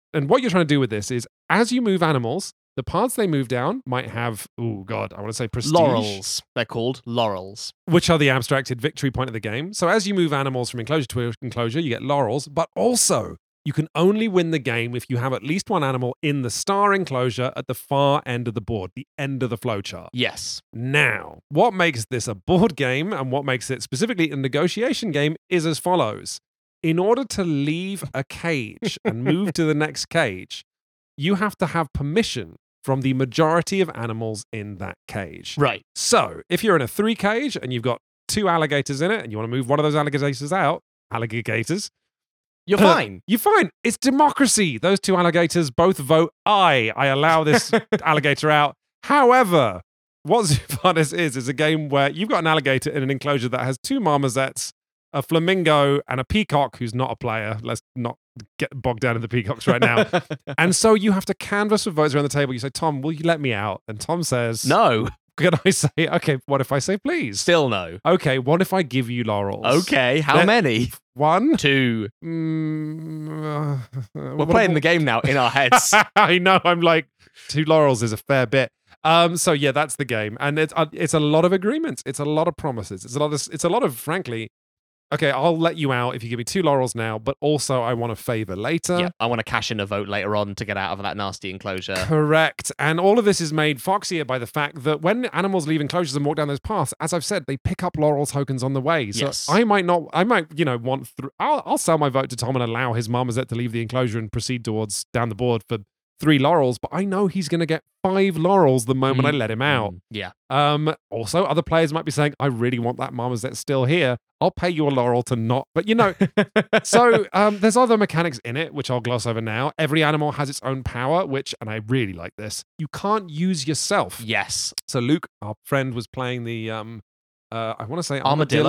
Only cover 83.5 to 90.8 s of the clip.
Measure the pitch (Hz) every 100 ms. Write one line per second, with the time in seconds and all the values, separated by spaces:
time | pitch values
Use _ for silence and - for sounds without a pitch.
83.5 | 156 170 214 180 120 - 180 143 113 110
84.5 | - _ _ _ _ _ 147 147 131 160
85.5 | 160 165 165 143 123 120 123 117 120 113
86.5 | 196 160 143 127 117 113 110 113 - 147
87.5 | 151 - 131 117 120 117 107 - 113 104
88.5 | 92 117 165 - 180 180 - 113 117 110
89.5 | 117 - 110 98 101 98 101 98 104 101
90.5 | 98 104 98